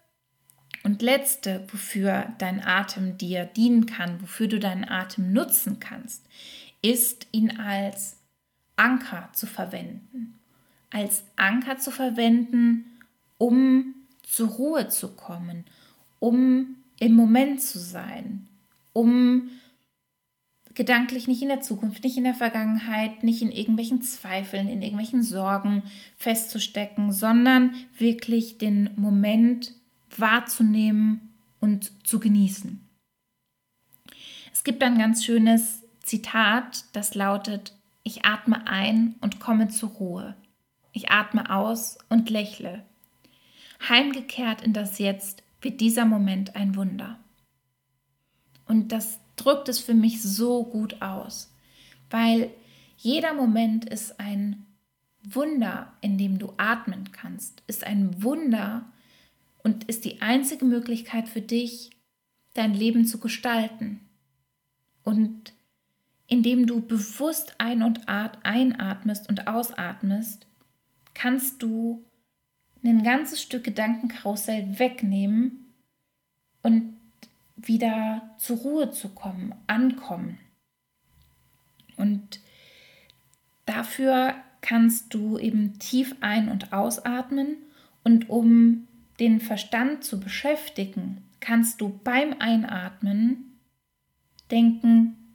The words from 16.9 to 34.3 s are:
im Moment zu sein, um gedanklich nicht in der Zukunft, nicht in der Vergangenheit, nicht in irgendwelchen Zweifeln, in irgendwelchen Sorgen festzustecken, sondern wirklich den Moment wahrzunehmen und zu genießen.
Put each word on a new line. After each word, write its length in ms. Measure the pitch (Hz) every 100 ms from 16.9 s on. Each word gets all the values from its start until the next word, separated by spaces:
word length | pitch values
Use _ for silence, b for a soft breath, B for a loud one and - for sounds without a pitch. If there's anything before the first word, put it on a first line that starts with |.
| -
im 160 | 226
Moment 480 | 226 226 240 294 277
zu 160 | - 180
sein, 720 | 175 180 185 - - - - _ _ _ _
um 580 | 226 233 247 247 254 247 B B B _ _ _ _ _ _ _ _ _
gedanklich 540 | - 247 240 247 254 240
nicht 140 | 240
in 60 | 277
der 120 | 269
Zukunft, 420 | - 202 220 -
nicht 120 | 262 254
in 80 |
der 100 | 254
Vergangenheit, 880 | 247 233 226 220 220 226 220 220 -
nicht 200 | 226 226
in 100 | 226
irgendwelchen 500 | - 220 226 226 240
Zweifeln, 640 | - - 190 190 196 196 202
in 140 | 214
irgendwelchen 400 | 208 208 226 254
Sorgen 600 | 220 185 190 196 202 202 202 B B -
festzustecken, 960 | 233 226 226 220 - 208 208 - 208
sondern 600 | 196 220 233 254 254 254 B B -
wirklich 640 | 233 226 - 233 226 -
den 320 | 214 202 202 -
Moment 760 | 202 202 208 220 233 240 - - _ _ _ -
wahrzunehmen 1160 | 220 233 226 - 220 214 214 214 214 220 - _ _ _
und 320 | 214 202 - - -
zu 120 | 226
genießen. 640 | 220 208 190 - - - - _ _ _ _ _ _ _ _ _ _ _ B B B